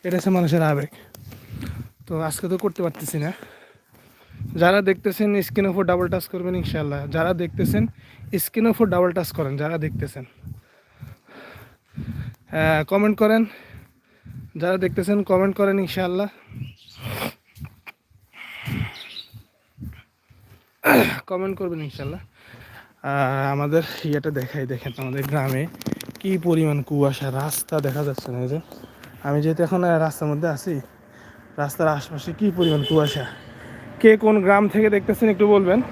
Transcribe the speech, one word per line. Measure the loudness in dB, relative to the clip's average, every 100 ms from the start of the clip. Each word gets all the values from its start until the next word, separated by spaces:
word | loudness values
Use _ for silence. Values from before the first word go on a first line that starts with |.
এটা | 0 0
হচ্ছে | 2
মানুষের | 4 4 4
আবেগ। | 4 2 -2 -10 -20 -20 -20 -20 -16 -12 -10 -10 -12 _ -8
তো | -4
আজকে | -4 -4 -2
তো | 0
করতে | -2 -2
পারতেছি | -4 -4 -6 -4
না। | -4 -6 -16 -20 -20 _ _ -20 -20 _ _ -12 -8 2
যারা | 4 4
দেখতেছেন | 2 0 -2 0 0 2
স্ক্রিনের | 0 0 0
উপর | 0
ডাবল | 0 0 0
টাচ | -2 -4
করবেন | -6 -4 -4
ইনশাআল্লাহ, | -2 -4 -4 -6 -4
যারা | -2 0
দেখতেছেন | 0 -4 -2 0 2 0 -4 -20 -20 -6 -4
স্ক্রিনের | -2 0 2
উপর | 2 2
ডাবল | 4 2
টাচ | 0 -4
করেন, | -4 -4 -4
যারা | -4 -2
দেখতেছেন। | -4 -4 -8 -10 -18
আহ, | _ -18 -18 _ _ _ _ -20 -20 _ -20 -20 -20 -20 _ _ -12 -10 -8 -10 -14 _ -2 2 2
কমেন্ট | 2 2 2 4
করেন, | 4 4 2 -4 -20 -20 -20 _ _ _ -18 -16 -14 -4
যারা | -2 0
দেখতেছেন | 0 0 0 0
কমেন্ট | 4 2 2 2
করেন | 2 2
ইনশাআল্লাহ, | 0 -2 -2 -2 -4 -6 -20 -14 -14 -16 -20 -14 -10 -6 -8 -10 _ -16 -16 -16 -20 _ _ _ _ -20 -18 -12 -8 -4 -6 -8 -16 -16 -16 -20 -20 _ _ -16 -16 -16 _ _ _ _ -20 -20 _ _ 4 6 4 -2 -6
কমেন্ট | -4 -4 -4
করবেন | -6 -6
ইনশাআল্লাহ। | -10 -8 -10 -10
আহ, | -14 _ -20 -20 -20 -20 -20 _ -4 0 0 2 0
আমাদের | 0 2 2 0 -6 -2
ইয়েটা | -2 -2
দেখাই, | -4 -4 -6 -6
দেখেন | -6 -8 -8
আমাদের | -6 -4
গ্রামে | -2 -2 0 -2 -4 -6 -8 -6 -10 -8
কি | -2 0
পরিমাণ | 2 4 2 0
কুয়াশা, | -2 2 2 2 -4
রাস্তা | -4 -4 -6 -4 -2
দেখা | -2 -2
যাচ্ছে | -4 -6 -8
না। | -6
এই | -4
যে | -4 -8 -20 -20 -20 -20 -10
আমি | -2 2
যেহেতু | 2 2
এখন, | 2 2
আহ, | 4 4
রাস্তার | 2 -2 -2
মধ্যে | 0 -2
আছি, | -2 -4 -6 -6 -20 -20 -20 -20 -20 -16 -6
রাস্তার | -6 0 0
আশপাশে | 0 -4 -10 -10 0
কি | 0 2
পরিমাণ | 2 2
কুয়াশা। | 4 4 4 0 -8 -12 -18 -18 -18 -16 -16 6
কে | 8 8
কোন | 6 4
গ্রাম | 6 6 4
থেকে | 4 4
দেখতেছেন | 4 2 2 2
একটু | 4 6
বলবেন। | 6 6 2 0